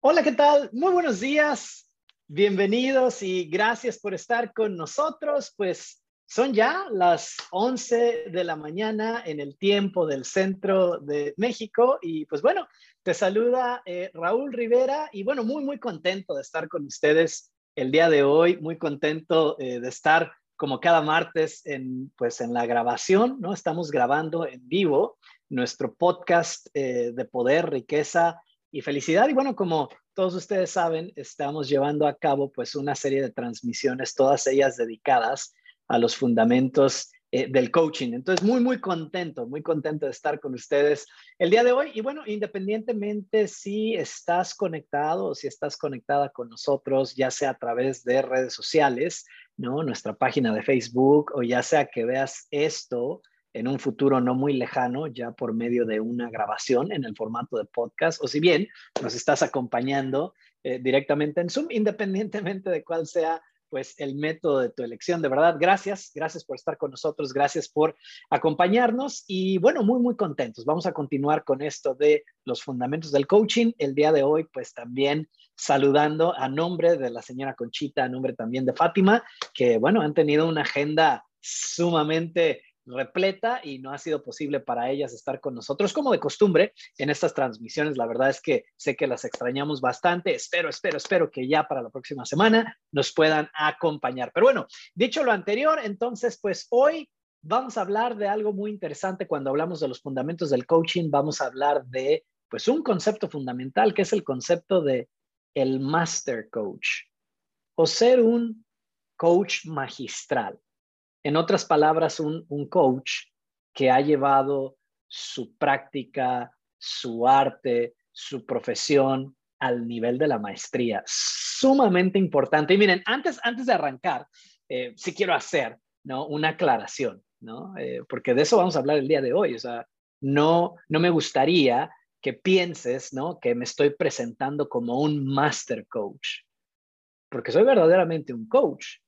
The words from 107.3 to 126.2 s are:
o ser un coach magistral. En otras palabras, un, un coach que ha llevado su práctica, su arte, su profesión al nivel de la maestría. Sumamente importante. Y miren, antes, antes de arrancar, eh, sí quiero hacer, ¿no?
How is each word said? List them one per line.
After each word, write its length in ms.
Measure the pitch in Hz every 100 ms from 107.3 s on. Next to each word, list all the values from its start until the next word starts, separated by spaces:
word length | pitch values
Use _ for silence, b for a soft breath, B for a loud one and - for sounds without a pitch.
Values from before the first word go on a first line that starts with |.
| _ _ _ _
o 140 | - 160
ser 340 | - 233 254
un 420 | 226 233 233 220 _ _ _ _ _ _
coach 480 | 165 175 196 - 156
magistral. 920 | 151 131 - 131 - - 135 101 - _ _ _ _ _ _
En 140 | 147 151
otras 280 | 165 196 -
palabras, 540 | 151 156 160 151 -
un, 260 | 156 160 165
un 200 | 143 143
coach 420 | 185 139 127 - - - _ _ _ _
que 160 | - 131
ha 100 | 127
llevado 800 | 143 147 135 135 135 143 135 _ _ _ _
su 500 | - - - 117 _
práctica, 1000 | 143 135 - 143 120 - 127 123 117 _ _ _
su 500 | - - 127 113 120
arte, 680 | 135 135 - 135 120 117 _ _
su 340 | - - 135 -
profesión 920 | 120 - 113 - 143 135 131 135 _ _ _
al 300 | 135 123 117
nivel 320 | 117 113 123
de 80 | 151
la 100 | 120
maestría. 640 | 104 98 - 131 120 101 -
Sumamente 1120 | - - - - - 262 269 233 180 185 190
importante. 560 | 190 190 - 156 151 190
Y 20 |
miren, 240 | 208 185 185
antes, 320 | 247 339 -
antes 240 | 233 240 254
de 80 |
arrancar, 540 | 196 147 131 185 131 - b b b _
eh, 240 | 127 123 110
sí 200 | - 165
quiero 180 | 180
hacer, 460 | 151 - 160 117 110 _ _
¿no? 240 | - 135